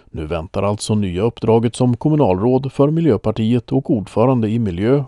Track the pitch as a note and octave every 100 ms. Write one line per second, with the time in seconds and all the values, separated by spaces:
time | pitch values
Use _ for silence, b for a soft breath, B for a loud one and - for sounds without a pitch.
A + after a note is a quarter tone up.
0 | B D#2+ D#2 D#2+ F2 G2+ G2+ G#2+ - G#2+
1 | G2 F2 A#2 - A2+ A2+ A#2 - B2+ A2+
2 | D3+ D3+ A2+ F#2 A#2+ C3 C3+ - C#3+ D#3+
3 | E3 G2+ G#2+ G#2+ A2 B2 - C3 - A#2
4 | F2+ G#2+ B2 B2 G#2+ A#2 G#2 E2+ A2 C#3+